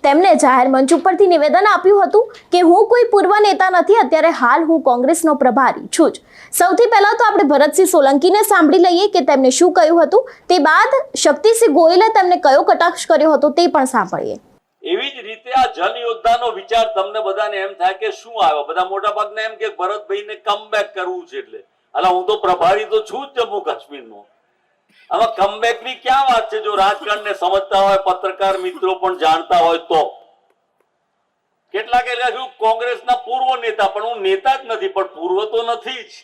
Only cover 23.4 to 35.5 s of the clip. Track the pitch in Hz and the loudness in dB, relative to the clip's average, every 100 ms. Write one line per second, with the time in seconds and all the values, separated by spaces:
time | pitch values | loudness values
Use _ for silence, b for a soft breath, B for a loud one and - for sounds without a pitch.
23.4 | 220 202 156 143 - 143 113 104 104 _ | -6 -6 -8 -10 -14 -20 -20 -20 _ _
24.4 | _ _ _ _ _ b b - 339 - | _ _ _ _ _ b b -2 -2 0
25.4 | 202 208 233 233 254 254 247 269 269 233 | -4 -2 -4 -4 -10 -10 -2 0 0 -2
26.4 | 220 220 214 196 196 196 208 208 208 196 | -4 -8 -6 -2 -2 -2 -6 -6 -6 -4
27.4 | 185 196 190 196 196 196 196 185 196 190 | -2 -2 -2 0 2 0 -2 -4 -6 -4
28.4 | 196 190 180 - 185 180 185 180 156 156 | -4 -4 -6 -6 -6 -4 -6 -2 -2 -2
29.4 | - - 170 165 - 160 147 - _ _ | 0 0 2 -2 -2 -2 -2 -8 _ _
30.4 | _ _ _ _ _ _ _ _ _ _ | _ _ _ _ _ _ _ _ _ _
31.4 | _ _ _ 196 220 247 247 240 247 233 | _ _ _ -10 -4 -4 -2 -6 -6 -6
32.4 | 262 _ 220 226 240 240 247 247 226 254 | -14 _ -4 -2 -6 -8 -4 -4 -4 -6
33.4 | 254 254 233 214 196 202 226 233 190 190 | -4 -4 -6 -4 -4 -4 -8 -6 -4 -2
34.4 | 262 269 247 220 381 - 381 - 349 392 | -2 -4 -6 -8 -6 -6 -8 -8 -6 -4
35.4 | 427 | -4